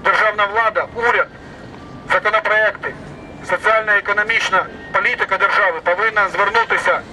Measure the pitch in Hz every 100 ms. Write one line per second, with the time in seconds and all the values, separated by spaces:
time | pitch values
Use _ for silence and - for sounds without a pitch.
0 | - - 214 208 202 214 220 180 147 226
1 | 233 226 165 - - - - - - -
2 | - 185 214 214 214 214 214 - - -
3 | - - - - - 180 - 220 220 208
4 | 202 208 214 226 - 190 165 - - 190
5 | 214 247 - 190 202 - 196 165 175 180
6 | 220 214 196 175 202 220 - - - -
7 | -